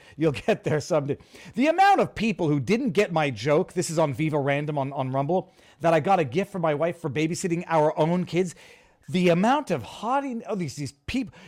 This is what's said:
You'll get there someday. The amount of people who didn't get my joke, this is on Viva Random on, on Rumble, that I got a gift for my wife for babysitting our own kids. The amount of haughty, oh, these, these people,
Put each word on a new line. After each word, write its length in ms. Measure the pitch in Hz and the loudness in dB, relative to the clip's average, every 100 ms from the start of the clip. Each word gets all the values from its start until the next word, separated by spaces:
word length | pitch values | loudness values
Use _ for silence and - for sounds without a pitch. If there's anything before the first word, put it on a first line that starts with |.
| - - | -18 -2
You'll 140 | 156 | -2
get 320 | 131 - 202 | 0 -2 -2
there 160 | 143 139 | 0 -2
someday. 380 | - 160 139 185 - - - 214 | 0 -2 0 -6 -10 -20 -8 0
The 120 | 302 | 2
amount 320 | 349 392 370 | 4 6 4
of 160 | 196 - | 2 0
people 320 | 220 175 160 | -2 0 0
who 120 | 147 | 0
didn't 320 | 120 226 269 | 0 0 2
get 200 | 165 202 | 0 0
my 180 | 160 147 | 0 -2
joke, 440 | 107 135 151 185 | -2 2 2 2
this 160 | 180 170 | -4 -2
is 100 | 160 | 0
on 140 | 151 | 0
Viva 260 | 120 156 147 | 0 -2 0
Random 380 | 139 143 151 147 | 0 -2 -2 -4
on, 160 | 135 | -4
on 180 | 139 131 | -4 -4
Rumble, 400 | 135 139 185 - _ - - | -2 0 -2 -4 _ -20 -4
that 120 | 165 | 2
I 60 | 165 | 2
got 200 | 175 190 | 4 2
a 40 | |
gift 280 | 135 156 196 | 2 -2 -4
for 80 | 190 | -2
my 140 | 160 | -2
wife 240 | 143 170 170 | 0 -2 -4
for 120 | 156 | -6
babysitting 560 | 151 160 175 185 170 170 | -2 -2 -2 -4 -4 0
our 300 | 165 151 170 | 2 4 2
own 260 | 160 180 - | 2 0 0
kids. 300 | 170 185 - - - _ _ - | 0 -2 -6 -20 -20 _ _ -4
The 200 | 180 180 | 2 4
amount 420 | 170 220 302 254 | 4 4 2 0
of 120 | 151 | -4
haughty, 580 | 98 - 220 277 277 233 190 | -6 -8 -4 -2 -2 -8 -6
oh, 80 | 208 | -6
these, 200 | 151 143 | -6 -8
these 180 | 139 - - | -10 -10 -6
people, 280 | 254 208 - | -6 -6 -10